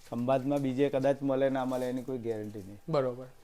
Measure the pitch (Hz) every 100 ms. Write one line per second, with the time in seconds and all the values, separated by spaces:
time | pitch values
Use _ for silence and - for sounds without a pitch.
0 | - 120 123 135 131 143 135 127 143 135
1 | 135 139 139 131 135 131 127 127 127 127
2 | 123 131 113 107 107 107 95 104 - 151
3 | 131 123 131 -